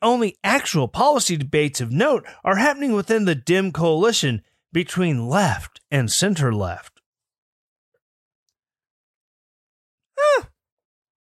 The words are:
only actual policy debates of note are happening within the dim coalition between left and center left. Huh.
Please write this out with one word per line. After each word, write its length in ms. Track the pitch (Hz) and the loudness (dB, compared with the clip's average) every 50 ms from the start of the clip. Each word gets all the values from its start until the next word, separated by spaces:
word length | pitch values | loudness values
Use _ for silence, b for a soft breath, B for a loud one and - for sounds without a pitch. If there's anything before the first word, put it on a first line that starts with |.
only 360 | 214 233 247 240 226 185 - _ | 2 2 2 2 0 -2 -4 _
actual 460 | - 196 233 277 - - - 156 127 113 | -2 0 0 0 0 -2 -2 -2 -2 -2
policy 480 | - 190 247 294 294 240 - - 170 | 0 2 2 4 4 2 0 -2 -2
debates 440 | 151 135 139 - 151 151 143 - - | -4 -4 -2 0 0 0 0 -2 -6
of 120 | 123 113 | -6 -2
note 340 | 127 165 254 302 262 185 - B B B | 0 0 2 2 0 -2 -4 B B B
are 140 | B 180 196 | B 0 0
happening 380 | 196 262 294 277 277 285 262 214 | 2 2 0 0 0 -2 -2 0
within 320 | 202 196 - 226 220 202 | 0 0 0 0 0 2
the 100 | 180 156 | 0 0
dim 340 | 127 - - 180 190 196 185 | -2 0 0 0 0 0 -2
coalition 720 | 143 160 175 165 156 160 202 233 220 - - 131 113 101 - _ _ _ _ _ | -2 -2 0 0 2 2 2 0 0 0 0 -2 -2 -4 -8 _ _ _ _ _
between 560 | - 175 170 - - 180 180 165 139 117 117 120 | -4 -4 -4 -2 -2 -2 0 0 0 -2 -2 -2
left 520 | 151 202 196 135 95 - - - - - _ - | 0 0 2 0 0 -4 -8 -14 -20 -20 _ -4
and 200 | 147 139 117 104 | -2 -2 0 0
center 420 | - - 180 208 196 160 139 120 | 0 0 0 0 0 0 0 0
left. 400 | 110 104 95 87 87 - - - _ _ _ _ _ _ _ _ _ _ _ _ _ _ _ _ _ _ _ _ _ _ _ _ _ _ _ _ _ _ _ _ _ _ _ _ _ _ _ _ _ _ _ _ _ _ _ _ _ _ _ _ _ _ _ _ _ _ _ _ _ _ _ _ - 554 | 0 -2 -4 -6 -8 -12 -16 -20 _ _ _ _ _ _ _ _ _ _ _ _ _ _ _ _ _ _ _ _ _ _ _ _ _ _ _ _ _ _ _ _ _ _ _ _ _ _ _ _ _ _ _ _ _ _ _ _ _ _ _ _ _ _ _ _ _ _ _ _ _ _ _ _ -4 0
Huh. 220 | 587 605 571 480 - - _ _ _ _ _ _ _ _ _ _ _ _ _ _ | 2 2 2 2 0 -6 _ _ _ _ _ _ _ _ _ _ _ _ _ _